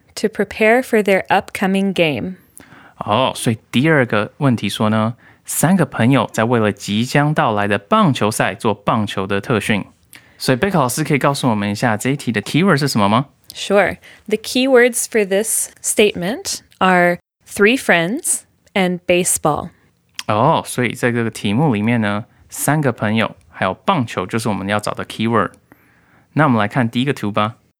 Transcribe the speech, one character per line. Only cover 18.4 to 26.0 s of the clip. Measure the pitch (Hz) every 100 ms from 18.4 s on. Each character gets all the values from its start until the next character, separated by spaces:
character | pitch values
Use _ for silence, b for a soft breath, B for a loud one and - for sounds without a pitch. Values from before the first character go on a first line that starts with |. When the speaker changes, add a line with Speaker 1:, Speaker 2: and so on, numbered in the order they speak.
| - _ _
Speaker 1:
and | 208 180 180 -
baseball. | 175 175 - 160 143 - _ _ _ _ - -
Speaker 2:
哦， | 107 135 143
所 | - -
以 | 120
在 | - 123
这 | 120
个 | 113
题 | - 110
目 | 107 160
里 | 104
面 | 107 120
呢， | 104 104 107 b b
三 | - - 151
个 | 139
朋 | 113 110 110
友 | 107 - _ -
还 |
有 | 98
棒 | - - 185 113
球 | - -
就 | 117
是 | 117
我 |
们 | 95 98
要 | 104
找 | -
的 | - 95
keyword。 | - 113 113 92 - b b b b